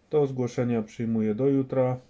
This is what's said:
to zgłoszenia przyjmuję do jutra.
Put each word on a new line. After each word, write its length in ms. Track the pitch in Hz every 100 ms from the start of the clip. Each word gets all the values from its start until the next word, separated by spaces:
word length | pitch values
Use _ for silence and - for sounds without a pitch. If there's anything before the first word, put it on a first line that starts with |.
| _
to 180 | 151 139
zgłoszenia 540 | 131 120 - 120 117
przyjmuję 540 | 107 - 113 113 107 107
do 120 | 135
jutra. 520 | 139 131 131 127 127 -